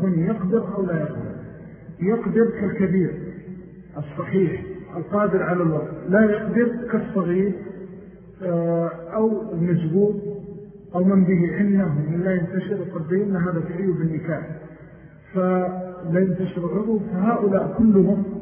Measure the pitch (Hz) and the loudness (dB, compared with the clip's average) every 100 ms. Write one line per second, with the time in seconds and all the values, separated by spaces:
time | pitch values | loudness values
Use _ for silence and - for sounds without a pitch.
0 | 190 165 185 220 185 226 214 202 180 160 | 0 2 2 0 2 0 0 -4 -2 -2
1 | 143 117 107 - - - - - - - | -4 -6 -10 -10 -14 -16 -18 -18 -18 -4
2 | 180 233 196 214 226 - 196 - 185 190 | 0 0 0 2 2 2 -4 0 2 2
3 | 160 - - - - - - - - 147 | 0 -2 -10 -14 -14 -16 -16 -20 -16 -12
4 | 147 - - 190 165 - - - - 175 | -12 -8 -2 2 2 -2 -8 -12 -10 -10
5 | - 202 208 185 156 180 165 151 - - | -2 0 2 2 0 2 2 0 -4 -8
6 | - 202 214 214 220 196 240 - - 220 | 2 6 6 4 0 2 2 0 -2 -4
7 | - 196 175 185 202 - - - - - | -2 -2 0 2 0 -2 -8 -14 -14 -16
8 | - - - - 185 170 170 170 165 - | -18 -20 -20 -10 -2 0 0 0 -2 -6
9 | - 220 226 202 - 170 175 165 156 185 | -8 0 0 0 -4 -2 0 2 2 2
10 | 208 202 - - - - - - - 175 | 2 0 -6 -10 -12 -14 -16 -20 -8 0
11 | 190 190 180 175 170 185 202 196 175 147 | 4 6 6 4 2 2 2 2 2 0
12 | 151 170 190 180 165 190 185 196 175 175 | 0 -2 0 0 0 -4 -4 -6 -6 -8
13 | 151 190 208 180 180 165 - 170 196 156 | -2 0 0 0 0 -2 -4 -2 -2 0
14 | 160 156 165 147 - - - - - - | 0 -2 -4 -6 -6 -12 -14 -18 -20 -20
15 | - - - 185 185 185 180 185 - 180 | -20 -20 -6 0 2 2 0 -4 -8 -8
16 | 170 175 190 180 185 180 170 190 220 208 | 0 2 4 2 -2 -2 -2 -2 0 0
17 | - 180 214 240 202 190 151 - 220 190 | 0 0 2 2 2 2 0 4 6 8
18 | 175 175 - - | 6 4 0 -6